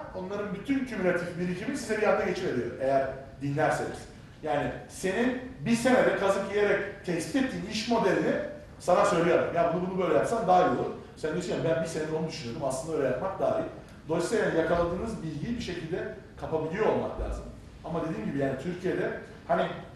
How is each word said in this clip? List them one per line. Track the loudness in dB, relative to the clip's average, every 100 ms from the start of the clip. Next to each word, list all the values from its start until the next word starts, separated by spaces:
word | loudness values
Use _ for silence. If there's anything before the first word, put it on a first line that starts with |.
| -6
onların | -8 -6 -6 -6
bütün | -6 -2 -2
kümülatif | -2 0 2 2 -2 -4
birikimi | -4 -2 -4 -4
size | -2 2
bir | 4
anda | 4
geçiveriyor | 2 0 0 0 -2 -2
eğer | 2 2 2 -4 -12 -6
dinlerseniz. | -2 2 2 2 -2 -8 -12 -16 -18 -8
Yani | -2 0 0 -4 -12
senin | -4 -2 2 2 0 -6 -6
bir | 0 2
senede | 6 6 6 4
kazık | 2 2 0
yiyerek | 2 4 2 0 -6 -4
tespit | -2 0 0
ettiğin | 0 -2 -4
iş | -4 0
modelini | 2 4 4 2 0 -2 -10 -14 -4
sana | 4 4
söylüyor | 6 4 4 4
adam. | 4
"Ya | 2 2
bunu, | 2 0
bunu | 0
böyle | 4 4
yapsan | 4 2 6
daha | 6
iyi | 6
olur." | 4 -2 -6 -12 -6
Sen | -4
diyorsun | -2 -2
ya, | 0
"Ben | 2 2
bir | 0
senedir | -2 -2
onu | -2 -4
düşünüyordum, | -6 -8 -4 -4
aslında | -4 -2 0
öyle | 2
yapmak | 0 -2 0
daha | 0 0
iyi." | -2 -8 -16 -14 -2
Dolayısıyla | -2 2 2
yani | 2 2
yakaladığınız | 4 2 2 0 -4 -4
bilgiyi | -6 -6 -4 -4
bir |
şekilde | -4 -6 -4 -4 -4 -8 -14 -12
kapabiliyor | -4 -2 -2 2 2
olmak | 2 0 -4
lazım. | -6 -6 -10 -14 -18 -14
Ama | -8 -4 -4
dediğim | -4 -4
gibi | -2
yani | -2 -2
Türkiye'de | -4 -4 -2 -2 -2 -4 -10 -12 0
hani | 0 0 -4 -12